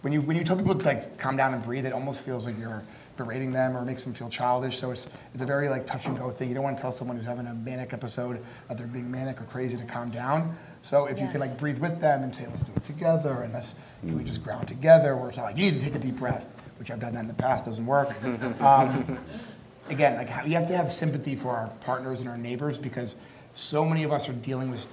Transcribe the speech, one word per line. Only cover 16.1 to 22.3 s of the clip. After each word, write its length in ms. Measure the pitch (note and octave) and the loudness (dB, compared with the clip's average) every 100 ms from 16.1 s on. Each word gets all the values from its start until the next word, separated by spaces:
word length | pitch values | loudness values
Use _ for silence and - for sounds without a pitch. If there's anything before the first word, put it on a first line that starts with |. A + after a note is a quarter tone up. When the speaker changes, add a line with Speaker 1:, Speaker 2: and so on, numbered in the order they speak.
| A#2 | -2
Speaker 1:
breath," 300 | B2 - - - - - | -2 -2 -4 -16 -18 -14
which 100 | - | -8
I've 100 | A#2 | -6
done 140 | A#2 | -4
that 60 | A#2 | -4
in 80 | A2+ | -4
the 80 | |
past, 300 | A2+ B2+ A#2+ | 0 2 2
doesn't 200 | A#2 A2 | 0 -4
work. 240 | A#2 C#3 C#3+ G2 | 4 4 4 0
Speaker 3:
<laughs> 380 | A#2 A#2 B2+ A#2+ | -4 -2 -2 6
Speaker 1:
Um, 580 | C#3 C3+ B2+ C3 B2 B2+ - A3 - - - - - | 10 10 8 2 -2 -6 -8 -12 -12 -16 -20 -18 -8
again, 260 | C#3+ C#3+ B2 | 4 4 4
like, 120 | A#2 A#2 C#3+ | -4 -4 0
you 80 | |
have 120 | E3+ E3 | 0 2
to 60 | F#3 | 0
have 140 | D3 | 0
sympathy 440 | - D#3 C#3 C#3+ | 0 0 0 -4
for 160 | C3+ B2+ | -4 -2
our 160 | A#2 A2 - | -2 -4 -6
partners 400 | - B2+ C3 B2 | -4 -2 -2 -4
and 80 | |
our 80 | B2 | -6